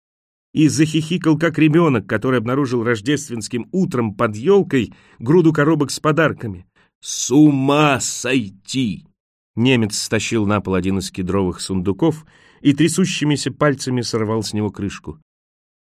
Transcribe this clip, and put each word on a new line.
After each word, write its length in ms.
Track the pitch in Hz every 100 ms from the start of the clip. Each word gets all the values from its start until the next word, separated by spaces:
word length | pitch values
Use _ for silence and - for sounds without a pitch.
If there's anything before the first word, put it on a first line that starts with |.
| _ _ _ _ _
и 140 | 139 156
захихикал, 720 | 113 156 160 156 180 156 156
как 180 | 165 156
ребенок, 480 | 156 151 170 120 -
который 320 | 110 131 127
обнаружил 460 | 110 135 139 120
рождественским 840 | 113 117 104 147 - 117 101 120 110
утром 420 | 185 180 123 113
под 220 | 104 120 107
елкой 580 | 135 202 185 135 104 - _ -
груду 340 | 117 180 165
коробок 380 | 156 147 160 139
с 80 | -
подарками. 680 | 156 156 151 - 117 90 - _ _ _
«С 300 | - - -
ума 680 | 135 151 139 135 143 151 131
сойти!» 1080 | - - 120 135 104 - - 131 120 87 - _ _ _ _ -
Немец 420 | 123 127 107 -
стащил 480 | - 113 - 117 101
на 160 | 104
пол 140 | 95 95
один 240 | 92 95
из 120 | 92
кедровых 500 | - 90 98 92 87
сундуков 640 | - 95 90 92 160 156 - _ _ _
и 120 | 139
трясущимися 760 | 143 165 165 185 - 151 139 139
пальцами 500 | - 151 131 - 127
сорвал 420 | 113 113 107 113
с 100 | 101
него 160 | 104 107
крышку. 500 | 98 101 - - 76 _ _ _ _ _ _ _